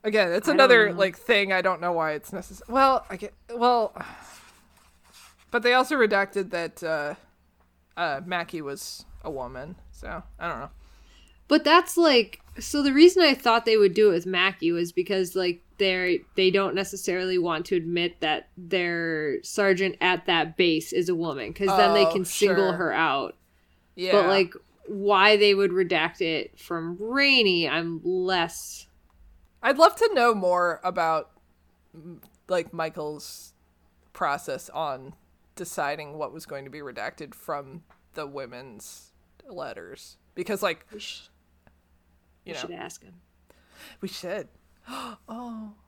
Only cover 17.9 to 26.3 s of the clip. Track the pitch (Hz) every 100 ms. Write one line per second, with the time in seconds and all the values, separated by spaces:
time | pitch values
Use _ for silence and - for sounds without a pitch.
17.9 | 170 175 - 156 151 - - 170 180 175
18.9 | 170 165 156 151 131 - - 196 185 190
19.9 | - 180 180 - 165 160 165 175 160 -
20.9 | - 175 170 165 139 107 - 196 196 202
21.9 | - 165 180 180 - 202 190 190 180 170
22.9 | 110 160 139 127 - _ _ _ _ _
23.9 | - 185 202 185 196 175 - _ _ -
24.9 | 208 202 196 202 214 208 196 196 180 175
25.9 | 170 165 - 165